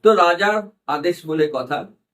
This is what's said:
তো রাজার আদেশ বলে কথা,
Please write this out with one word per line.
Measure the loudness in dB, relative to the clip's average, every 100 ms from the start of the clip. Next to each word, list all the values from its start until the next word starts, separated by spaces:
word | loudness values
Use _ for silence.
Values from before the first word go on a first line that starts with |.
তো | 4
রাজার | 4 2 2 0 -2 -6 _ -8
আদেশ | -4 -4 -4 -6
বলে | -2 -2
কথা, | -2 -6 -8 -10 _ _